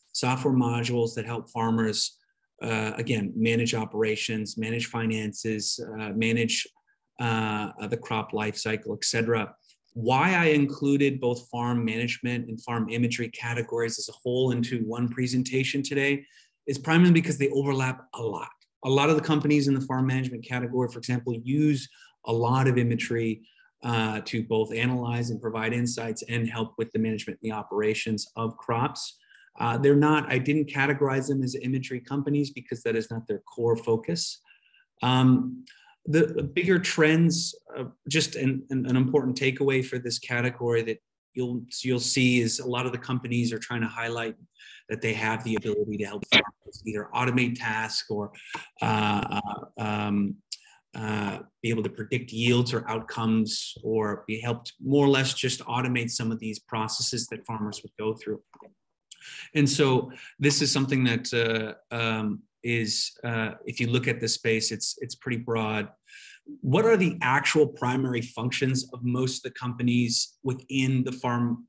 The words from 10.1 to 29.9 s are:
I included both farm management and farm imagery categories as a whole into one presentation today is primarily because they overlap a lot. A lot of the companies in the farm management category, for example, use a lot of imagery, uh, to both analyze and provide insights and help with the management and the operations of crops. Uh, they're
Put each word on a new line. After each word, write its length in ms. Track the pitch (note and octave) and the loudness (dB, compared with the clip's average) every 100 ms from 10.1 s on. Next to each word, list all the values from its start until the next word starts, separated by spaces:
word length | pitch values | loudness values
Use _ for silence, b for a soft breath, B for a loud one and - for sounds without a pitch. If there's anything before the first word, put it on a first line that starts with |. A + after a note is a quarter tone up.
| C3 F3 | 4 4
I 120 | F3+ E3 | 4 4
included 760 | D3+ C#3 C#3 C#3 C#3 C#3 C3+ | 4 2 0 2 4 4 2
both 280 | B2 A#2+ - | -2 -2 -6
farm 340 | A#2+ A#2+ A#2+ | -4 0 0
management 640 | A2+ A2+ A#2+ - B2 A#2+ A#2+ | 0 0 -2 -4 -4 -4 -6
and 100 | A2+ | -10
farm 260 | - A#2 A2 | -4 -2 -2
imagery 400 | A#2 A#2+ A#2+ A#2 | 0 0 0 -6
categories 720 | - A#2+ A#2+ A2+ A#2 A#2 A2+ | -6 -6 -4 -2 -2 -2 -4
as 100 | - | -10
a 40 | |
whole 400 | - B2+ B2 C3 | -8 -2 0 2
into 260 | A#2+ A#2 B2 | 2 0 -2
one 240 | A2 A#2 A#2+ | -4 -2 -2
presentation 760 | B2 B2 B2+ B2+ C3 C3 C#3+ | -2 0 0 0 0 0 -2
today 420 | C#3 C#3 C#3 C#3 - B B B - | -2 0 0 0 -4 B B B -8
is 120 | C3+ | -4
primarily 340 | D#3+ E3 F3+ | 4 6 8
because 240 | E3 E3+ C3+ | 8 4 0
they 140 | C#3 | 0
overlap 560 | C#3 C#3 C3+ C3 B2+ - | 0 0 2 0 -2 -10
a 80 | - | -8
lot. 260 | A2+ F#2 - - _ _ B2+ | -6 -6 -10 -16 _ _ 2
A 20 | |
lot 220 | C#3 D3 | 4 6
of 60 | D#3 | 4
the 60 | |
companies 460 | D3+ D3+ D3 D3 C#3 | 4 2 4 4 4
in 60 | |
the 60 | C3+ | 2
farm 240 | C3+ C3 C3 | 0 0 2
management 380 | C3 B2+ A#2+ A#2 | 0 -2 -6 -6
category, 420 | B2 A#2+ B2+ B2 | -6 -4 -2 -2
for 100 | A#2+ | -4
example, 360 | A#2 B2 B2 A#2 | -4 -2 -2 -6
use 460 | A#2+ D3 D3+ C#3 - B B B - | -2 2 2 2 -2 B B B -4
a 60 | |
lot 360 | A#2 A#2+ C3 C3 | 0 2 4 4
of 100 | B2 | 4
imagery, 640 | A#2+ A#2 - A#2 A2+ G#2+ b b b _ | 2 0 -2 -2 -2 -4 b b b _
uh, 360 | A#2+ A2+ A2 G#2+ | -2 0 0 -2
to 180 | - D#3 | -4 -4
both 300 | A#2 A2 G#2+ | 0 0 0
analyze 580 | A2+ B2 B2+ A#2+ A#2+ A#2 | 0 0 0 -2 -2 -2
and 100 | A2+ | -4
provide 320 | A2+ A2 A2+ | -4 -2 -2
insights 520 | A#2+ A#2+ A#2 A#2 A2 - | 0 0 -2 -6 -6 -4
and 200 | A#2 A#2 | -2 -2
help 260 | A2+ A2 - | -2 -4 -4
with 120 | A2+ | -4
the 80 | A2+ | 0
management 400 | A2 G#2+ - - | 0 -2 -6 -8
and 100 | A2 | -6
the 40 | |
operations 720 | G#2+ - G2+ G#2+ A2 A2+ G#2+ - | -6 -4 0 2 0 -2 -4 -4
of 220 | A2+ A2+ - | -4 -6 -4
crops. 600 | - A#2 A#2 - - - b b b - | -4 0 0 -2 -12 -12 b b b -4
Uh, 180 | A#2+ A#2 | -2 4
they're 160 | C#3 | 6